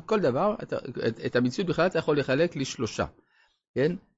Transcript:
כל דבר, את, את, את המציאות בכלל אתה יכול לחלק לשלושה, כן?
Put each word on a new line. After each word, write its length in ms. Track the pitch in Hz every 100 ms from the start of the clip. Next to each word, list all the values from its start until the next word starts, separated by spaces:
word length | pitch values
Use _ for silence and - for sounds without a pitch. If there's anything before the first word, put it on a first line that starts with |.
| 160
כל 140 | 220
דבר, 360 | 160 123 202 208
את, 100 | -
את, 460 | - - - 113 113 -
את 100 | 123
המציאות 340 | 123 123 180
בכלל 160 | 151 180
אתה 140 | 165
יכול 200 | 156 147
לחלק 360 | 135 135 170 156
לשלושה, 500 | 135 - 117 - 107 - _ _ _ _ _ -
כן? 200 | 143 180 -